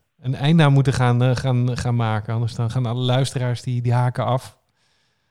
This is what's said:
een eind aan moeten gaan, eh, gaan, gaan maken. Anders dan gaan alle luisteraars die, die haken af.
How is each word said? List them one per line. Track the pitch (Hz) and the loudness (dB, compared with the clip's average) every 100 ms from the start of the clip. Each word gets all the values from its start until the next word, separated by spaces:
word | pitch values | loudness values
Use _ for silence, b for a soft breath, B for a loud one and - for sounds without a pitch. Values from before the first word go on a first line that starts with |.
| _ _ | _ _
een | 127 | -8
eind | 131 139 165 | -2 2 4
aan | 147 | 6
moeten | 139 135 | 4 2
gaan, | 127 123 120 | 2 2 2
eh, | 127 120 | 2 0
gaan, | 135 123 123 120 | 0 0 0 -2
gaan | 127 120 | -2 0
maken. | 113 110 104 | 0 -2 -4
Anders | 113 117 | -4 -4
dan | - 117 | -4 -4
gaan | 127 120 | -2 -2
alle | 120 | -2
luisteraars | 127 127 135 - 123 120 | 0 0 0 -2 -4 -4
die, | - 123 | -4 -4
die | 123 | 0
haken | 120 127 120 | 0 0 -2
af. | 117 127 - - _ _ _ _ _ _ _ | -2 -2 -4 -18 _ _ _ _ _ _ _